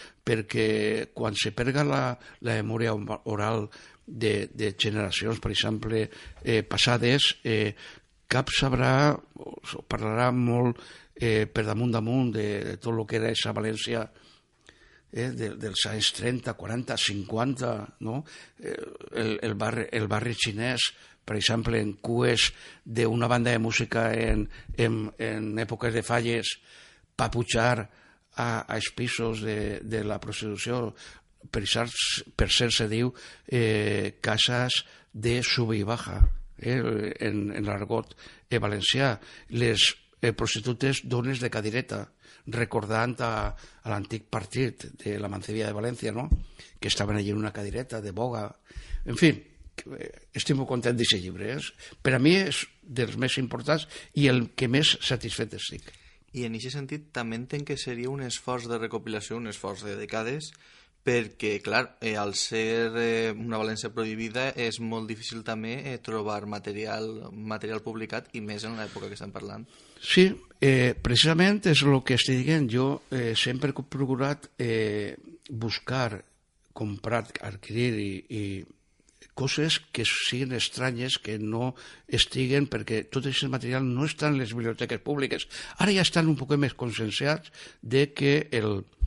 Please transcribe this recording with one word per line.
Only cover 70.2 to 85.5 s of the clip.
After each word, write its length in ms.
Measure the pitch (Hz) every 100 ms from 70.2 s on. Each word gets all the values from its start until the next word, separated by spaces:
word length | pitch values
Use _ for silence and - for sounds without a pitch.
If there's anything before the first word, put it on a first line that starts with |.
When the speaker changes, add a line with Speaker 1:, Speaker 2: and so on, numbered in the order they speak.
| 190 - - -
Speaker 1:
eh, 340 | 139 131 123
precisament 680 | - 117 120 151 165 185 208 190
és 160 | 143
el 160 | 139 135
que 120 | -
estic 300 | 127 - 127 131
dient. 240 | 160 127
Jo, 320 | 120 135 147 -
eh, 240 | 131 117 110
sempre 340 | 127 127 143
he 120 | 135
procurat, 640 | 131 131 135 127 139 147 - -
eh, 580 | 120 113 107 104 101 65 - - -
buscar, 720 | 113 113 - - 131 120 104 - _ _ _ _
comprar, 540 | - 104 101 117 113 113 -
adquirir 500 | 107 101 - 110 123 110
i, 140 | 101 95 -
i 340 | 107 101 95 - - _ _ _ _ -
coses 440 | - 127 - 160 - -
que 120 | -
siguin 480 | 107 - - 123 135
estranyes, 640 | 120 - - 127 120 127 -
que 200 | 107 107
no 360 | 107 113 127 127 - - -
estiguen, 600 | 120 - 127 127 143 143
perquè 360 | 113 104 110 -
tot 160 | 135 131
aquest 220 | 127 135
material 340 | 127 120 131
no 200 | 131 123
està 240 | 156 - 151
en 100 | 139
les 140 | 117
biblioteques 480 | 117 117 104 120 117
públiques. 480 | - 147 135 139 -